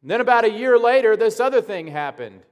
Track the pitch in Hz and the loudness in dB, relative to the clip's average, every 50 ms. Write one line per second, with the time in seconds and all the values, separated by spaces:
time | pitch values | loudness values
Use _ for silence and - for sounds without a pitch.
0 | _ 135 190 233 247 247 247 233 226 214 214 214 247 262 247 233 233 233 254 269 | _ -4 -4 -2 2 2 2 2 2 0 -2 -2 0 2 2 4 4 4 2 4
1 | 254 220 220 208 226 220 220 - 240 262 262 247 - - 202 180 160 160 147 151 | 4 2 2 2 0 -2 0 -2 -4 0 0 -2 -2 -2 -10 -10 -10 -10 -10 -8
2 | 147 139 131 - 123 107 95 95 _ _ | -8 -8 -10 -12 -16 -16 -16 -20 _ _